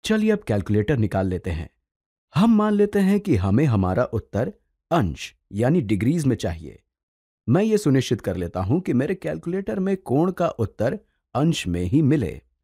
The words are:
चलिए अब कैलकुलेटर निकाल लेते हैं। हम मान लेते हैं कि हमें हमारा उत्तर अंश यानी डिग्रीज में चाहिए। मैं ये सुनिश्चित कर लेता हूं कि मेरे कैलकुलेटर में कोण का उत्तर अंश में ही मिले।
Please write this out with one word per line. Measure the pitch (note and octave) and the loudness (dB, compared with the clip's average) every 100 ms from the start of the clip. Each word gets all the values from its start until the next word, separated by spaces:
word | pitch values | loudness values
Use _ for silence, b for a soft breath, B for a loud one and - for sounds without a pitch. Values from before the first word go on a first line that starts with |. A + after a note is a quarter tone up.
चलिए | - G#3+ G#3+ | -2 0 2
अब | G#3 | 0
कैलकुलेटर | - G#2 F#2+ G#2+ G#2 C#3 | 0 -2 0 0 2 0
निकाल | G#2+ G2 F#2+ | 0 0 -2
लेते | F2+ - | -4 -6
हैं। | D#2+ D2 _ _ _ _ _ _ | -6 -8 _ _ _ _ _ _
हम | D3 A3+ G#3+ | 2 4 4
मान | G#3+ | 4
लेते | G#3 G3+ G3+ | 2 2 2
हैं | F#3+ G3+ | 2 2
कि | G3+ A2+ | 2 0
हमें | F#2+ G#2+ D3+ | 2 2 4
हमारा | G#2+ F#2 F#2 | 2 2 0
उत्तर | B2 G#2 - G2 D3 - _ _ _ | -2 -4 -4 -4 -4 -8 _ _ _
अंश | E3+ F#2+ C#2 - _ _ | 0 0 -4 -14 _ _
यानी | G2+ A#2+ F3 | -2 2 2
डिग्रीज | G2+ G#2 A2 E3+ C#3 | 0 0 0 0 0
में | A2 | 0
चाहिए। | G2+ E2 D#2+ - _ _ _ _ _ _ - | -4 -6 -12 -18 _ _ _ _ _ _ 0
मैं | D3+ | 2
ये | A3 G#3+ | 4 2
सुनिश्चित | D#3 C3+ B2+ A2 | 2 2 0 -4
कर | - F2+ | -4 -4
लेता | E2+ - | -6 -4
हूं | F#2+ D#3+ | -2 -2
कि | F#3 | 0
मेरे | B2 C#3+ | 0 0
कैलकुलेटर | F#3+ D#3 D#3+ E3+ F#3 G3 G#3+ | -4 -6 -8 -6 -6 -6 -4
में | F#3+ F#3+ | -2 -4
कोण | - C3 F3+ | -2 0 0
का | F#3 E3+ - | 0 -4 -2
उत्तर | G#2+ - A2 G3+ _ _ _ | -6 -2 -4 -4 _ _ _
अंश | B2+ D#3 - F#2 | 0 0 0 -4
में | F2 | -4
ही | F2+ C3+ | 0 2
मिले। | C#3 D3+ E2+ B1 _ _ | 2 2 -2 -8 _ _